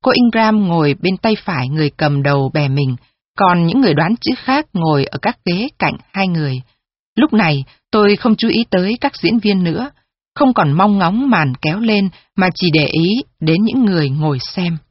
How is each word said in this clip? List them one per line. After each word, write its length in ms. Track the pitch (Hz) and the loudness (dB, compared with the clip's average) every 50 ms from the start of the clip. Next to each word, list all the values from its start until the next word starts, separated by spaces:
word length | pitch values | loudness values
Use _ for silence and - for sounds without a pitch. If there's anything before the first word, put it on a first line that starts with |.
| - | 2
Cô 80 | 254 | 2
Ingram 560 | - 254 240 233 220 226 220 220 214 214 202 | 2 2 2 2 2 2 2 2 2 2 0
ngồi 280 | 175 170 165 151 147 139 - | 0 0 2 2 0 0 0
bên 180 | - 180 196 | -2 -4 -2
tay 180 | 175 - 220 214 - - | 0 -2 -2 -2 -2 -4
phải 260 | - 175 131 127 127 | -6 -6 -4 -4 -4
người 200 | 151 156 156 143 | -2 -2 -2 -2
cầm 340 | _ - 156 147 143 139 139 | _ -2 -2 -2 0 0 0
đầu 280 | 143 143 139 135 131 - | 0 0 0 -2 -2 -2
bè 140 | 156 147 | -2 -2
mình, 280 | 135 135 143 143 131 123 120 _ _ _ _ _ _ _ | 0 0 -2 -2 -2 -4 -6 _ _ _ _ _ _ _
còn 280 | - 202 180 175 175 170 | 0 2 2 2 2 2
những 160 | 165 196 269 | 2 2 2
người 120 | 262 196 143 | 2 4 2
đoán 220 | 147 156 170 233 - | 2 0 0 -2 -2
chữ 100 | - 320 254 | -2 -6 -6
khác 280 | - - - 262 294 302 _ - | -4 -2 -2 -2 -2 -2 _ -4
ngồi 320 | 185 165 160 151 139 135 | -2 0 2 2 0 0
ở 120 | - - | -2 -6
các 200 | - - 190 - _ _ | -4 -4 -4 -6 _ _
ghế 220 | 180 175 185 233 302 _ _ | -4 -4 -4 -4 -6 _ _
cạnh 140 | 180 240 226 - _ _ - | -4 -4 -4 -6 _ _ -6
hai 140 | 196 196 | -4 -2
người. 340 | 185 175 165 151 139 131 127 131 _ _ _ _ _ _ _ _ _ _ | -2 -2 -2 -2 -4 -4 -6 -10 _ _ _ _ _ _ _ _ _ _
Lúc 180 | 214 269 311 - | 0 0 2 2
này, 300 | 214 190 160 147 139 135 - _ _ _ _ | 2 2 2 0 -2 -4 -10 _ _ _ _
tôi 240 | - 214 208 202 208 | 0 2 4 4 2
không 200 | - - 240 214 | 2 2 0 0
chú 120 | - 233 | 2 0
ý 160 | 226 - 220 233 _ | 0 0 0 0 _
tới 280 | - 180 180 196 233 - | 0 0 0 -2 -2 -2
các 160 | - 277 - | -4 -6 -4
diễn 220 | - - 170 226 226 | -2 -2 0 0 2
viên 240 | 202 208 202 190 180 | 0 0 0 2 0
nữa, 260 | 170 156 180 247 285 _ _ _ _ _ _ _ _ _ | -2 -2 -4 -6 -10 _ _ _ _ _ _ _ _ _
không 180 | - 294 262 240 | 0 2 2 2
còn 180 | 233 175 143 | 2 2 2
mong 260 | 139 170 190 214 202 | 2 2 2 2 2
ngóng 320 | 196 185 165 190 233 277 277 | 2 2 0 0 0 0 2
màn 240 | 233 175 151 135 123 - | 2 2 2 0 -2 -2
kéo 180 | - 156 160 202 | -4 -4 -2 0
lên 300 | 233 220 214 202 196 185 - _ _ _ _ | 0 0 2 2 0 -2 -4 _ _ _ _
mà 140 | - 185 185 - | 0 0 0 0
chỉ 160 | - 185 175 151 | 0 0 2 2
để 120 | 156 147 | 2 0
ý 240 | - - 156 165 180 214 254 - _ _ _ | 0 0 0 0 0 0 -2 -4 _ _ _
đến 240 | 160 156 165 175 214 | -2 0 2 2 0
những 220 | 220 - 269 247 | 0 0 2 2
người 240 | 202 185 165 151 135 | 2 2 0 0 -2
ngồi 300 | 135 151 151 156 143 127 | -2 -2 -2 -2 -2 -4
xem. 380 | - - - 190 180 175 170 156 _ _ | -6 -8 -6 -4 -4 -4 -4 -6 _ _